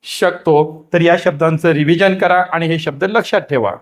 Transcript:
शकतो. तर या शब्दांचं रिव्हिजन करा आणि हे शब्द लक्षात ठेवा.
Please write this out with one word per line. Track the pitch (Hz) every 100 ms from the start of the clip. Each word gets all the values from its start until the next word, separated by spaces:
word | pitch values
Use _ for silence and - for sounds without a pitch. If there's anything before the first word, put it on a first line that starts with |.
शकतो. | - - 180 175 - 151 156 - -
तर | 180
या | 165 170
शब्दांचं | 180 147 160 160 170
रिव्हिजन | 151 147 170 196 190
करा | 185 180 180
आणि | 165 165
हे | 165
शब्द | 156 143
लक्षात | 190 220 - 202
ठेवा. | - 139 104 -